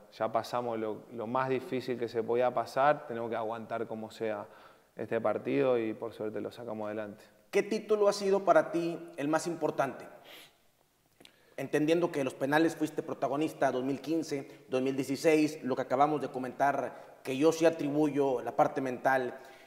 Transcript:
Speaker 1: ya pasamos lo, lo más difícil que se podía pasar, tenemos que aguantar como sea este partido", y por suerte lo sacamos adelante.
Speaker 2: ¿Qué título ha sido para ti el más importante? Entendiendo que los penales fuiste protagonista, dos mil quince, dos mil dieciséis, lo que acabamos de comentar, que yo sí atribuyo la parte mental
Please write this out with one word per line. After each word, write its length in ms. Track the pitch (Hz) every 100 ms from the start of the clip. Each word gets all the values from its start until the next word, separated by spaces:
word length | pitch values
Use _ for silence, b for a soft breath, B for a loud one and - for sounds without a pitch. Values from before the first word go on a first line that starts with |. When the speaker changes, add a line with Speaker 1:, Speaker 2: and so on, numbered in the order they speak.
| - -
Speaker 1:
ya 140 | 110
pasamos 480 | 117 110 123 120 113
lo, 240 | 110 104 -
lo 140 | 117 110
más 220 | 127 131
difícil 500 | 127 123 127 123 120
que 80 | 117
se 140 | 117
podía 300 | 113 120 123
pasar, 540 | 120 113 131 143 151 -
tenemos 200 | 117 117
que 60 | 113
aguantar 500 | 110 117 107 113 113
como 220 | 110 110
sea 360 | - 113 104 104 b b b b
este 260 | - 110 113
partido", 580 | 107 107 123 135 135 120
y 160 | 113
por 180 | 110 113
suerte 280 | - 107 107
lo 120 | 104
sacamos 340 | 110 120 110 104
adelante. 380 | 107 104 98 - _ _
Speaker 2:
¿Qué 120 | 202
título 460 | 196 220 214 214 202
ha 40 |
sido 320 | 202 196 196
para 260 | 190 156 151
ti 280 | 165 170 156 - -
el 120 | 143
más 180 | 156 170
importante? 600 | 160 151 151 135 - - - B B B B _ _ _ _ _ _ - _ _ -
Entendiendo 540 | 135 147 151 170 165
que 140 | 151
los 100 | 131
penales 400 | - 139 151 165 160
fuiste 260 | 151 -
protagonista, 680 | - 131 135 139 156 151 139
dos 140 | 127
mil 160 | 131 135
quince, 640 | 143 165 - 143 135 - -
dos 120 | 131
mil 160 | 131 135
dieciséis, 680 | 135 135 160 156 151 -
lo 140 | 123 127
que 60 |
acabamos 380 | 127 127 147 151
de 60 | 131
comentar, 920 | 127 127 - 143 135 123 - - -
que 140 | - 131
yo 160 | 160
sí 140 | 160 165
atribuyo 760 | 165 147 147 156 139 139 123
la 160 | 117 -
parte 240 | 143 -
mental 580 | 131 123 135 131 123 - B B